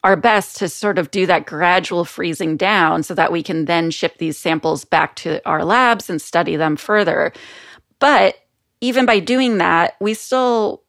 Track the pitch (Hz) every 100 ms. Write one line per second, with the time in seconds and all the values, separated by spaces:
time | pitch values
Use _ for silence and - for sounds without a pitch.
0 | 190 190 240 214 180 - 185 - 208 185
1 | 156 202 185 170 - 156 175 180 175 175
2 | 170 - 175 160 165 160 190 208 165 165
3 | - 175 160 170 - 165 151 170 165 160
4 | 165 _ 160 147 170 160 165 156 - 165
5 | 156 - 165 156 - 160 160 233 254 220
6 | - 165 - 170 165 160 160 151 - 214
7 | 190 160 160 - - - - - _ _
8 | 277 262 196 - _ _ _ _ 247 254
9 | 247 214 170 254 262 208 175 165 170 -
10 | 202 214 - 254 254 233 208 -